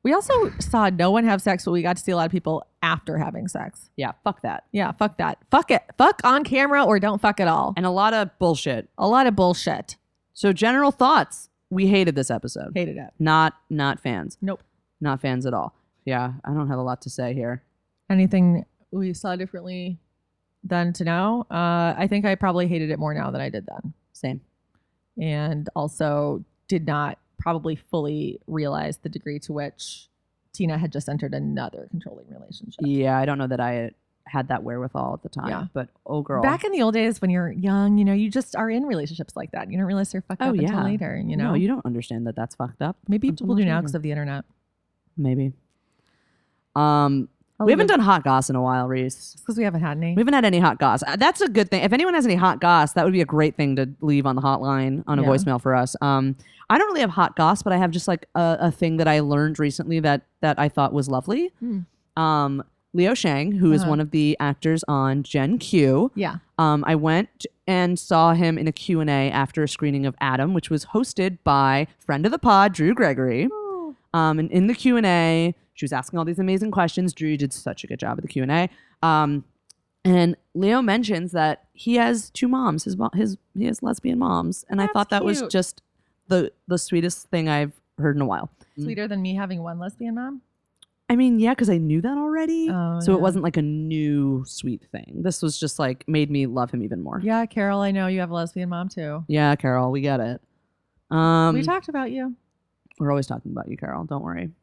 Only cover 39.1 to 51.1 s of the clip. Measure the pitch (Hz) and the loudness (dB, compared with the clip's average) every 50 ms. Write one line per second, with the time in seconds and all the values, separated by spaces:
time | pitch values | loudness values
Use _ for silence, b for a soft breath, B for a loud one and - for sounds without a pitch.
39.1 | 165 165 156 - - - - - - - - - - 185 196 180 196 196 196 - | -8 -10 -12 -12 -10 -12 -12 -10 -10 -10 -10 -6 -4 -4 -2 -2 -2 -2 -2 -4
40.1 | - 190 - _ 190 - 262 262 233 180 147 180 208 180 - - 139 139 - - | -6 -10 -8 _ -6 -4 -2 0 0 0 0 0 0 -2 -2 -2 -2 -4 -4 -6
41.1 | 143 - - 156 151 151 - - 165 147 185 202 269 - - 123 120 117 113 - | -6 -6 -6 -4 -2 -2 0 0 0 0 0 0 -2 -2 -4 -6 -6 -6 -6 -6
42.1 | 120 117 117 117 110 - 113 - - _ 123 123 117 _ 139 156 185 _ _ - | -8 -6 -6 -6 -6 -6 -8 -8 -8 _ -10 -10 -6 _ -6 -6 -6 _ _ -2
43.1 | 202 214 240 269 156 - - 190 196 202 202 175 160 165 156 147 131 165 151 151 | -2 0 0 -2 -2 -2 -2 0 0 2 2 2 0 0 -2 -4 -6 -4 -4 -4
44.1 | 147 147 147 143 139 143 - _ _ _ _ _ _ _ _ _ _ _ _ _ | -4 -4 -6 -6 -8 -8 -10 _ _ _ _ _ _ _ _ _ _ _ _ _
45.1 | _ 165 143 131 127 139 135 135 131 _ _ _ _ _ _ _ _ _ _ _ | _ -4 -2 0 0 0 -2 -4 -6 _ _ _ _ _ _ _ _ _ _ _
46.1 | _ _ _ _ _ _ _ _ _ _ _ _ _ 143 151 151 147 147 143 143 | _ _ _ _ _ _ _ _ _ _ _ _ _ 0 2 4 4 4 4 4
47.1 | 139 135 127 - _ _ _ _ _ _ 214 214 277 311 427 392 403 285 220 196 | 2 0 -2 -4 _ _ _ _ _ _ 4 4 6 6 6 4 4 4 6 6
48.1 | 196 165 - 233 226 - 135 - 131 127 127 127 127 127 123 127 131 127 127 131 | 4 4 4 4 2 2 2 0 0 0 0 0 0 0 0 -2 -2 -2 -2 -4
49.1 | - - - - - - - - 220 226 226 202 170 160 170 156 147 156 165 170 | -6 -10 -18 -20 -20 -14 -10 -8 -4 -2 -2 -2 0 -2 -2 -2 -2 -4 -4 0
50.1 | 175 190 233 262 285 269 233 208 180 175 180 156 110 - 143 135 110 131 - 139 | 2 2 4 4 4 4 4 4 6 6 4 4 4 4 2 2 2 2 0 -4